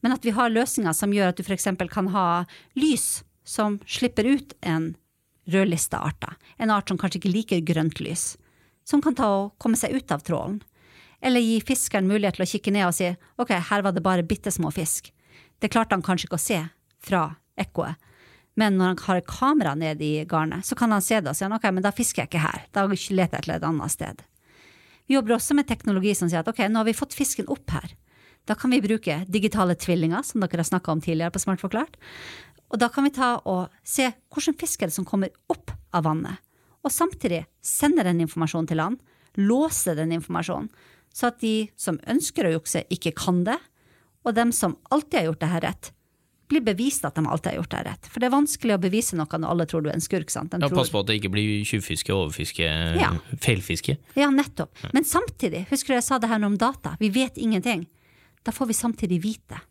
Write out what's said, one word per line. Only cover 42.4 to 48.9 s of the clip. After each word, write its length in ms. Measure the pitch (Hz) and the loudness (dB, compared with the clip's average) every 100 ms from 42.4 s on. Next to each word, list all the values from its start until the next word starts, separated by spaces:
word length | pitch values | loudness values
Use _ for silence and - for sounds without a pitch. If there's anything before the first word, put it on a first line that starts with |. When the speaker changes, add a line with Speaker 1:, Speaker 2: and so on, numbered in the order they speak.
| 202 | 0
Speaker 1:
å 60 | 160 | 0
jukse, 260 | - 170 - | -2 -4 -4
ikke 200 | 180 170 151 | -4 -4 -2
kan 280 | - 180 180 | 0 2 2
det, 120 | 302 - _ _ _ _ _ | -2 -6 _ _ _ _ _
og 100 | 240 | -2
dem 160 | 226 233 | 2 2
som 220 | 233 - - - | 2 -2 -4 -2
alltid 300 | 285 294 302 | -2 0 -2
har 80 | 165 | 0
gjort 120 | 160 | -2
det 60 | 160 | -2
her 120 | 170 - | 0 -2
rett, 220 | 185 - _ _ _ _ _ _ | -6 -14 _ _ _ _ _ _
blir 100 | 302 | 0
bevist 460 | 226 185 254 - 143 | 2 0 0 -2 -4
at 60 | 160 | -2
de 60 | |
alltid 280 | 156 156 - | 0 0 -2
har 20 | - | -4
gjort 80 | 170 | -6
det 60 | - | -6
her 80 | - | -6
rett.» 160 | 190 - | -10 -10
For 80 | - | -2
det 80 | 247 | 2
er 60 | |
vanskelig 400 | 269 294 - 240 202 | 4 2 0 2 2
å 60 | |
bevise 340 | 185 | 2